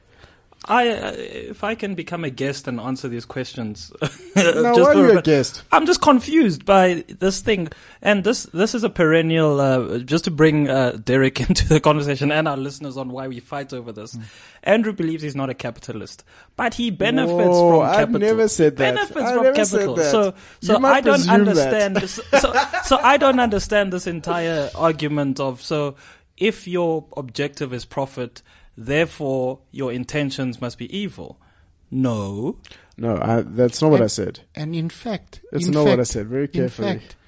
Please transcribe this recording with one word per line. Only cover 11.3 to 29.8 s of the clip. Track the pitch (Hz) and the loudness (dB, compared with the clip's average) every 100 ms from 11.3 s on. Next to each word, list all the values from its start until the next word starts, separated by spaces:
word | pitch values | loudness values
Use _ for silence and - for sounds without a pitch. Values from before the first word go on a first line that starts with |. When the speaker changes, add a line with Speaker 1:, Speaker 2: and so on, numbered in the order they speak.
| 131 | 0
Speaker 1:
<laughs> | 127 | 0
into | 185 - | 0 4
the | 156 | 4
conversation | 151 151 143 139 143 | 4 2 0 -2 0
and | 151 156 | 0 -2
our | 139 | -2
listeners | 135 135 147 131 | -6 -10 -12 -10
on | 131 | -10
why | 127 135 | -10 -10
we | 120 | -12
fight | - 143 135 | -12 -12 -10
over | 127 120 | -12 -12
this. | 107 110 120 | -14 -14 -14
Speaker 2:
Mm. | 107 - - - | -16 -18 -20 -6
Speaker 1:
Andrew | - 220 220 | 0 2 0
believes | 196 165 160 | -4 -4 -4
he's | 151 135 | -6 -6
not | 135 | -6
a | |
capitalist, | 127 123 - - 110 92 - - _ _ - | -6 -10 -12 -12 -12 -14 -18 -20 _ _ -6
but | 240 | -6
he | - 240 | -4 -4
benefits | 170 202 - 170 | -2 0 0 0
Speaker 2:
Whoa, | 175 180 175 175 | 2 4 6 6
Speaker 1:
from | 160 139 | 6 4
Speaker 2:
I've | 196 226 | 2 2
Speaker 1:
capital. | 220 | 2
Speaker 2:
never | 208 220 214 | 2 2 2
said | - 156 135 | 4 2 2
that. | 131 123 | 0 0
Speaker 1:
Benefits | 403 320 | -4 -4
Speaker 2:
I | 233 | -2
Speaker 1:
from | 247 | 2
Speaker 2:
never | 262 277 | 4 2
said | 208 208 | 0 0
Speaker 1:
capital. | 196 | -2
Speaker 2:
that. | - 151 | 0 2
Speaker 1:
So, | 214 196 | 2 0
Speaker 2:
You | - - - 175 | -2 -16 -8 0
Speaker 1:
so | 214 | 4
Speaker 2:
might | 269 | 4
Speaker 1:
I | 269 | 4
don't | 254 | 4
Speaker 2:
presume | 285 175 202 | 2 4 4
that. | 202 | 6
Speaker 1:
understand | 170 131 214 202 190 | 4 2 2 0 0
this. | 185 220 - 277 | -4 -8 0 2
So, | 269 247 285 359 | 2 0 -2 -2
so | - 262 | 0 2
I | 240 285 | 4 4
don't | 269 254 | 4 2
understand | 233 202 - 208 196 | 2 0 -2 -2 -2
this | 180 180 | -4 -6
entire | 170 170 175 165 160 139 | -8 -6 -4 -2 -4 -6
argument | - 165 156 151 147 139 135 | 0 0 0 -2 -2 -2 -2
of, | 135 123 | -6 -6
so | - 151 143 135 - - _ - | -6 -4 -4 -8 -20 -20 _ -4
if | 208 220 180 | -2 -2 -6
your | 175 170 160 151 - | -2 -2 -2 -6 -12
objective | 131 127 143 143 135 | -10 -6 -6 -6 -10
is | 123 | -10
profit, | 113 - 135 - 120 - _ _ - - | -10 -8 -8 -8 -12 -14 _ _ -20 -14
therefore | 113 147 165 - 143 135 127 135 _ | -4 -2 -2 -4 -4 -2 -4 -6 _
your | 131 | -8